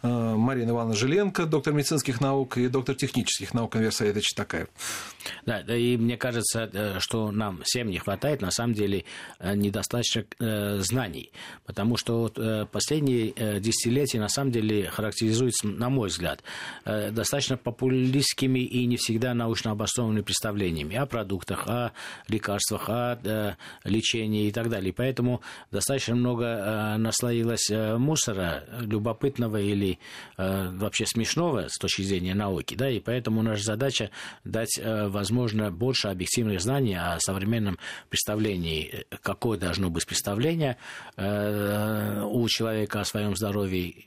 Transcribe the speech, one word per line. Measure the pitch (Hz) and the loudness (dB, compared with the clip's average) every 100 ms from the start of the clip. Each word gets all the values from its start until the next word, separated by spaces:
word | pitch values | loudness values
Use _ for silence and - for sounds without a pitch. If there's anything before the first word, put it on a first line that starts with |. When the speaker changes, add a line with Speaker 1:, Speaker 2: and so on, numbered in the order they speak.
Speaker 1:
э, | 123 | 2
Марина | 120 113 110 117 131 117 | 2 2 4 2 2 2
Ивановна | 117 113 110 | 2 2 2
Жиленко, | 127 175 202 190 165 | 4 4 2 0 2
доктор | 151 143 | 2 2
медицинских | 147 139 156 - 117 | 2 2 0 0 0
наук | 135 139 131 123 | 2 2 0 2
и | 123 | 2
доктор | 131 123 | 2 0
технических | 135 127 123 - - 98 | -2 0 0 0 -2 -2
наук | 120 113 | -2 0
Университета | 110 110 - 104 104 | 2 2 2 2 2
Читакаев. | 101 - - - - - - - - - - - - | -2 -2 -4 -4 -6 -10 -10 -8 -10 -12 -12 -8 -4
Speaker 2:
Да, | 107 | -4
да, | 92 | 0
и | 117 120 123 | 2 4 4
мне | 117 120 | 2 2
кажется, | 127 117 104 113 110 | 0 0 0 0 -2
э, | 95 107 92 | -2 -2 -2
что | - 113 107 | -2 0 0
нам | 104 107 90 | 0 -2 -2
всем | - 127 113 | -2 -2 0
не | 90 | -2
хватает, | - 98 143 151 | -2 -2 0 0
на | 90 | -2
самом | - 117 | 0 0
деле, | 107 101 98 - - - - | 2 2 2 -2 -14 -16 -6
э, | 90 | -2
недостаточно, | 101 101 101 95 120 117 117 - - | 2 2 0 -2 0 0 -2 -4 -4
э, | 117 107 101 101 | -2 0 0 0
знаний. | 92 127 110 65 - - - - | 0 0 -2 -6 -12 -16 -16 -16
Потому | - 98 104 117 | -10 0 2 2
что | - 117 | 2 0
вот, | 113 - | 0 0
э, | 110 107 104 | 0 0 -2
последние, | - - 151 143 123 110 | -2 0 2 4 4 2
э, | - 107 104 | 0 0 0
десятилетия, | 107 113 117 127 143 120 | 0 2 2 2 2 0
на | 104 | 0
самом | - 139 | 0 2
деле, | 117 107 104 92 | 2 2 2 0
характеризуются, | - 107 - 110 113 127 - 107 | -2 -4 0 2 4 2 2 -2
на | 95 120 | -2 0
мой | 135 104 | 2 0
взгляд, | 85 85 69 - - - - | 0 -2 -4 -10 -12 -12 -10
э, | - 107 104 | -4 -2 0
достаточно | 110 104 143 127 131 | -2 0 0 0 -2
популистскими | - 120 131 131 127 135 131 - 131 127 | -2 0 2 4 4 4 2 2 2 2
и | 123 123 | 2 2
не | 120 120 | 2 2
всегда | - 113 127 | 2 0 2
научно | 120 113 110 113 | 0 0 0 0
обоснованными | 107 110 - 113 107 101 | 0 0 0 2 2 0
представлениями | 92 110 104 92 80 76 107 | -2 0 0 0 0 -2 -2
о | 139 | -2
продуктах, | 117 101 95 - 95 - | -2 -2 -4 -4 -4 -2
о | 120 120 - - - - | 0 -2 -4 -14 -14 -4
лекарствах, | 110 - 101 - 104 - | -2 0 -2 0 -2 -2
о, | 117 120 120 | 0 0 -2
э, | 98 110 104 92 - - | -2 0 -2 -4 -14 -10
лечении | - 110 - 117 110 107 104 | 0 0 2 0 0 2 2
и | |
так | 107 117 | 2 -2
далее. | 113 95 | 0 -2
И | |
поэтому | - 127 127 123 123 - - - | 0 0 2 0 0 -4 -18 -6
достаточно | 104 - 139 120 120 | -4 0 0 2 2
много, | 123 120 120 | 2 2 0
э, | 113 101 110 107 107 | 0 0 0 0 2
наслоилось, | 113 - 123 117 113 113 - | 2 2 2 2 2 2 2
э, | 107 107 113 | 2 2 2
мусора, | 135 156 - 95 87 69 - 123 | 2 2 0 0 0 -2 -6 -8
любопытного | 113 110 113 110 139 104 117 107 | -2 0 0 0 -2 0 0 2
или, | 101 101 98 87 - - - - | 2 4 2 0 -8 -16 -14 -4
э, | 95 98 92 92 | 0 0 -2 -4
вообще | 101 - 107 | -4 -2 -2
смешного | - 110 151 170 127 73 | 0 0 2 2 0 -2
с | - | -4
точки | 95 - | -2 0
зрения | 95 95 90 | 0 0 2
науки, | 98 104 87 - | 0 0 -2 -4
да, | 92 135 | -2 0
и | 113 | 0
поэтому | - 123 117 110 | 0 -2 0 2
наша | 113 104 | 2 0
задача | 107 107 139 - 104 - - - | 0 0 0 0 -4 -6 -14 -14
дать, | - 110 113 - | -6 -4 -2 -2
э, | 107 110 104 | 0 0 0
возможно, | 101 95 120 120 107 104 | 0 0 2 2 2 0
больше | 87 123 127 104 | 0 0 0 -2
объективных | 92 90 - 113 95 | -2 0 0 2 0
знаний | 98 139 123 90 | 0 2 2 0
о | 85 85 | -2 -2
современном | - 95 98 117 104 90 - - - | -2 0 0 2 0 -2 -8 -14 -6
представлении, | - - 107 107 95 85 80 80 - - | -4 -2 0 0 0 -2 -2 -4 -10 -12
э, | - | -6
какое | - 98 120 104 | -4 -2 0 0
должно | 90 85 95 | -2 0 0
быть | 82 | -2
представление, | - 90 - 101 143 165 143 123 - - - - | -2 -4 -2 0 0 2 0 -2 -10 -16 -16 -4
э, | 98 104 104 104 101 104 107 107 107 104 | -2 0 0 0 0 0 0 0 -2 -2
у | 104 123 113 | 0 0 2
человека | - 113 110 104 107 | 2 0 0 0 -2
о | |
своем | 98 107 104 95 | -2 -2 -2 0
здоровье | 104 101 98 92 90 - | 0 0 0 0 -2 -8